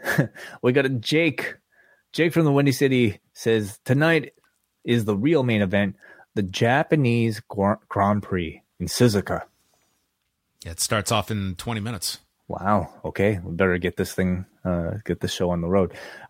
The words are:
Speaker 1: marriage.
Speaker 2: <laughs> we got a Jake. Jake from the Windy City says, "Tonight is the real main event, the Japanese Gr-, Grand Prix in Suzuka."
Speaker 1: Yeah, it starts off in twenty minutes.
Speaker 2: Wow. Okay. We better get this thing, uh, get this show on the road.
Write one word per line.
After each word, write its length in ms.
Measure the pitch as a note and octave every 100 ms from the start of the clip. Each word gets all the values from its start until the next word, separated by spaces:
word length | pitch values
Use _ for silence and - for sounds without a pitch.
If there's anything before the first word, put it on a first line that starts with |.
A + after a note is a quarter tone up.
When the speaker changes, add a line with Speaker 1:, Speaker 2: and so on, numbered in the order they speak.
Speaker 1:
marriage. 260 | - - B2 -
Speaker 2:
<laughs> 180 | - -
we 100 | B2
got 120 | B2+
a 60 | C3+
Jake. 640 | C3 G#2+ D3+ E3 C3 - - _ _ _ _ _
Jake 220 | - E3
from 100 | E3
the 80 | D#3
Windy 200 | C#3 C#3+
City 480 | B2 C#3 C3 A#2+ F2+ _
says, 460 | - - A2+ G#2 - -
"Tonight 480 | C3 D#3+ D#3+ - _ _ _ _ _
is 220 | - A#2+ G#2
the 100 | G2+
real 260 | C3 E3
main 200 | B2+ A2
event, 340 | G2 G2+ G2+ G2 - - -
the 80 | -
Japanese 1000 | F#2+ G2 A#2 C3+ E3 D#3+ B2+ A#2 A2+ G#2
Gr-, 340 | - G2+ G2 G#2+ -
Grand 340 | - G2 G2+
Prix 400 | - F#2 E2+ - _ -
in 80 | E2
Suzuka." 560 | - A#2+ G2+ F2 E2+ - _ _ _ _ _ _ _ _ _ _ _
Speaker 1:
Yeah, 80 | -
it 80 | E2+
starts 320 | - A2 F#2+
off 180 | A2 G2+
in 260 | G#2+ G2 F2+
twenty 240 | - A2+
minutes. 400 | G#2 G#2+ - - _ _ -
Speaker 2:
Wow. 440 | - F#2+ G#2 E2 -
Okay. 340 | D#2+ - G2 G#2
We 80 | E2+
better 240 | E2+ F#2+ F2+
get 180 | F2 -
this 180 | F#2
thing, 320 | - F#2 F2+ F#2 _
uh, 300 | F#2 F2 E2+ G2+
get 160 | - E2+
this 120 | -
show 180 | - F2+
on 100 | F2
the 80 | E2+
road. 240 | G2 F2+ - - - -